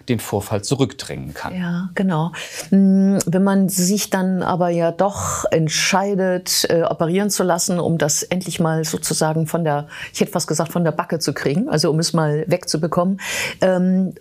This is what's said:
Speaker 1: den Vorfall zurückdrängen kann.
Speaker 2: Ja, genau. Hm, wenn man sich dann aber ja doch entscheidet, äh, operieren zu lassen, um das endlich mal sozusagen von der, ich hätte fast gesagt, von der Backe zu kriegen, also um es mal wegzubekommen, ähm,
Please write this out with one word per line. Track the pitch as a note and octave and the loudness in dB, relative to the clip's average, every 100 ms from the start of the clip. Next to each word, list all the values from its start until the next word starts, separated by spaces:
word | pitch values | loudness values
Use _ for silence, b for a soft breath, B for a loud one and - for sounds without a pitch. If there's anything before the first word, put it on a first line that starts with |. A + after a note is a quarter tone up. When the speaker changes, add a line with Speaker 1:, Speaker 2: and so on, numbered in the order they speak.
| - | -4
Speaker 1:
den | A2+ | -4
Vorfall | - G#2 - G#2 | -2 -4 -2 -4
zurückdrängen | - - C3+ - - - C2+ | -2 0 0 -2 -10 -10 -10
kann. | D2+ - F#3 | -10 -8 -6
Speaker 2:
Ja, | F3 F3 F#3 F3+ | -4 -4 -4 -2
genau. | F#3+ D#3 E3+ B B B B | 0 2 0 B B B B
Hm, | G3 G3 F#3+ G3 G3 - | 4 6 6 4 2 2
wenn | F#3 | 2
man | G3 G3 F#3+ | 4 4 2
sich | F#3 F3+ G#3 - | 2 0 0 0
dann | F#3+ F#3 F#3 | -2 0 0
aber | - F3+ F3+ | 0 0 2
ja | E3+ E3+ | 2 0
doch | E3 F#3+ G3 - - - | 2 0 0 -6 -4 0
entscheidet, | E3 D#3 - - F#3 G3+ G3 F#3 F3+ F3+ - - | 2 2 0 2 2 2 0 0 0 -2 -2 2
äh, | E3+ | 2
operieren | E3 D3+ E3 F#3 G#3 | 2 0 0 2 0
zu | - | 0
lassen, | F#3 G#3 - F3+ | 2 2 0 0
um | D#3 E3 | 0 2
das | D3 - | 0 0
endlich | - F#3 F3+ - | -2 -4 -4 -2
mal | D#3+ D#3+ | 0 0
sozusagen | D#3+ D#3+ - D#3+ D#3 D#3+ D#3+ | -2 -4 -4 0 0 0 -2
von | E3+ | 0
der, | D#3 C#3+ D3+ B B | 0 -2 -4 B B
ich | - | -2
hätte | - | -2
fast | F3+ - | 0 -2
gesagt, | D#3 D#3+ | -2 0
von | F3 | 0
der | E3 | 0
Backe | D#3 - D#3+ | 0 -4 -4
zu | D3+ | -4
kriegen, | C#3+ - D3+ C4+ | -2 0 0 0
also | D#3 D3+ | 0 2
um | D#3 | 2
es | E3 | 0
mal | E3 D#3 D3 D#3 | 0 0 0 0
wegzubekommen, | F3+ - D#3+ E3 F3+ F3+ G3 B B B B | -2 -2 -4 0 0 0 -2 B B B B
ähm, | F#3+ F#3 F#3 F#3 F#3 - | 2 4 2 2 0 -4